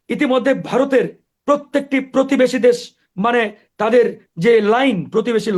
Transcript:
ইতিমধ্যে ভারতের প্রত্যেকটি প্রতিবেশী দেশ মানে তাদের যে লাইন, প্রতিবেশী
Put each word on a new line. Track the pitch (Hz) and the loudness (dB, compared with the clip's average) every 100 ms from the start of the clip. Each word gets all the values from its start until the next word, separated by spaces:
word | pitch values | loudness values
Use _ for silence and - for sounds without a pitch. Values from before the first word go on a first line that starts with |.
| - | -10
ইতিমধ্যে | 240 277 262 226 202 160 | -4 -2 0 0 -2 -2
ভারতের | 220 269 262 - - _ _ - | -2 0 0 -2 -8 _ _ -2
প্রত্যেকটি | 285 - 285 277 269 269 | -2 -2 -6 -2 -4 -2
প্রতিবেশী | 262 269 277 247 254 240 | -2 0 2 0 2 2
দেশ | 240 - _ _ - | 2 -4 _ _ -6
মানে | 220 240 214 - _ - | -2 0 -2 -8 _ -6
তাদের | 214 240 214 - _ - | 0 2 2 -2 _ -2
যে | 196 226 208 | 2 4 4
লাইন, | 226 269 190 135 | 2 0 -2 -4
প্রতিবেশী | 220 233 226 220 | -4 -2 -2 -2